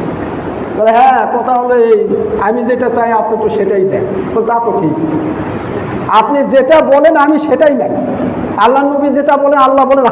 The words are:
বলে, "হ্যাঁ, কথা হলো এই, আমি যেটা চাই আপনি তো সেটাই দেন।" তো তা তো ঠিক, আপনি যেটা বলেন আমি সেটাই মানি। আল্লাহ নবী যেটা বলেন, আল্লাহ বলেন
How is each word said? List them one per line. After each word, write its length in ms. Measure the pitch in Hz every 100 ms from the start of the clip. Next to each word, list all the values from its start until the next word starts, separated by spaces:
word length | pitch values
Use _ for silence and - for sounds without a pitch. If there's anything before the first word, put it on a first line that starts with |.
| - - - - - - - -
বলে, 100 | 220
"হ্যাঁ, 460 | 226 262 247 214 240
কথা 160 | 226
হলো 220 | 247 247 247
এই, 320 | 226 208 196 - - -
আমি 220 | 202 240
যেটা 260 | 240 247 240
চাই 220 | 240 233
আপনি 260 | 220 214 220
তো 80 | 220
সেটাই 360 | - 190 185 190
দেন।" 180 | - - - - -
তো 60 |
তা 180 | - 233 214
তো 80 | 202
ঠিক, 100 | 160 160 160 160 156 147 - - - - - - - 208
আপনি 200 | 233 285
যেটা 420 | 220 262 - 311 262
বলেন 300 | 277 311 311
আমি 240 | 294 302
সেটাই 380 | - 254 302 254
মানি। 180 | - - - - - - - -
আল্লাহ 260 | 226 277
নবী 260 | 285 285 285
যেটা 280 | 269 294 277
বলেন, 160 | 277
আল্লাহ 320 | 285 262 269 262
বলেন 200 | 277 240